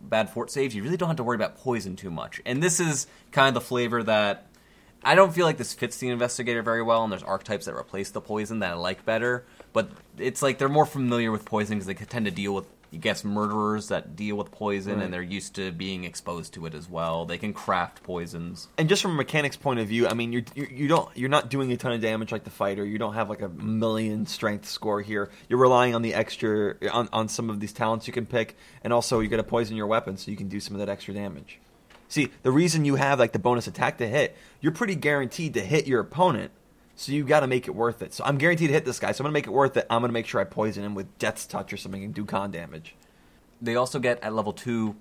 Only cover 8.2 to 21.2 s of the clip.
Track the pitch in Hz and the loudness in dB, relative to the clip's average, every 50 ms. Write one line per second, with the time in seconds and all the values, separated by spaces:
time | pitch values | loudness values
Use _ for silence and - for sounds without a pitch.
8.2 | - - 107 107 107 104 113 110 101 90 85 85 87 90 95 - - - 110 113 | -8 -4 -4 -4 -4 -4 -4 -4 -2 -2 -2 -2 -2 -2 -4 -4 -2 0 0 2
9.2 | 113 123 123 123 123 - - - - - - 110 107 - - - - - - - | 2 2 0 0 -4 -12 -20 -20 -20 -2 0 0 0 0 -4 -18 -20 -20 -12 -4
10.2 | 101 127 120 - - 139 123 - 139 135 143 151 151 147 - 143 131 123 120 120 | -4 -4 -2 0 0 0 2 2 0 2 6 4 4 4 2 -2 0 2 2 2
11.2 | 117 113 110 104 107 - - 107 107 101 107 104 95 92 98 - 107 - - 120 | 2 2 0 -2 -4 -2 -2 -2 0 0 -2 -4 -4 -6 -8 -8 -8 -8 -4 -2
12.2 | 110 101 87 87 98 98 98 95 95 - - _ _ _ - 82 80 113 101 - | -2 -2 -2 -2 -2 0 -2 -2 -4 -8 -18 _ _ _ -16 -4 -2 -2 -2 0
13.2 | - 104 101 104 107 104 104 107 104 104 107 107 104 - 101 82 - - 78 82 | -2 -4 -2 0 0 0 0 0 0 0 0 -2 -2 -2 -2 -2 -4 -6 -10 -6
14.2 | 104 104 104 104 101 - - - 107 104 101 101 95 101 104 104 95 92 90 90 | -4 -4 -2 -4 -4 -6 -8 -6 -2 -2 -2 -2 -2 -2 -2 -2 -2 -4 -4 -6
15.2 | 90 87 95 98 87 - - - 95 95 87 82 95 95 95 90 90 87 82 - | -6 -6 -6 -8 -8 -8 -8 -6 -6 -6 -6 -6 -6 -6 -6 -6 -8 -8 -10 -10
16.2 | - 90 87 85 80 - - 95 82 82 78 76 80 85 90 82 82 82 82 82 | -10 -8 -8 -8 -8 -10 -12 -10 -10 -10 -10 -10 -12 -10 -6 -4 -2 -2 -2 -2
17.2 | 85 85 87 90 - 107 98 - - - 98 90 87 - - - - - 90 87 | -4 -4 -6 -6 -6 -8 -8 -6 -2 0 0 0 0 -2 -6 -16 -12 -8 -6 -6
18.2 | 85 82 85 85 85 87 92 87 - - - - 160 156 196 196 - 202 165 147 | -6 -8 -8 -10 -10 -10 -10 -12 -16 -12 -2 0 4 4 4 4 4 0 0 0
19.2 | 131 - - 156 147 139 - - - 143 127 117 113 101 110 117 117 95 107 117 | -2 0 0 0 0 0 -4 -4 -2 -2 0 0 0 0 2 4 4 4 4 0
20.2 | 120 117 117 123 120 - - - 143 - 127 127 147 139 160 160 98 - - - | -2 -2 -2 -2 -4 -4 -8 -10 -10 -10 -4 -2 2 4 4 4 2 0 -6 -4